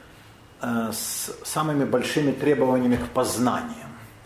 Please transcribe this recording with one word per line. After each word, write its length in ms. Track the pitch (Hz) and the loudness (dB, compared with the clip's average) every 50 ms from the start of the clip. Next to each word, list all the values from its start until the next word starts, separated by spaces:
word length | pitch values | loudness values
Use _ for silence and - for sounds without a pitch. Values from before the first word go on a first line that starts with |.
| - - - - - - - - - - - - | -20 -20 -20 -20 -20 -20 -20 -20 -20 -20 -14 -8
э, 300 | - 120 117 117 113 110 107 | -6 -4 -2 -2 -2 -2 -4
с 420 | - - - - - - - - - - | -6 -6 -6 -6 -6 -8 -8 -10 -12 -10
самыми 400 | - - 156 156 156 147 143 131 | -6 -4 -2 0 0 2 0 2
большими 480 | 107 120 123 - - - 160 147 135 | 2 2 0 0 0 0 2 2 2
требованиями 640 | 127 - 147 147 147 131 131 127 127 127 123 123 123 | 0 2 2 2 4 4 4 4 4 4 4 4 2
к 140 | 120 120 120 | 2 0 -2
познаниям. 800 | - 131 123 104 98 107 123 123 101 - - - - - - - - - - - - - - | 0 0 0 0 2 2 2 2 2 0 -2 -6 -10 -12 -14 -16 -16 -16 -18 -20 -20 -20 -20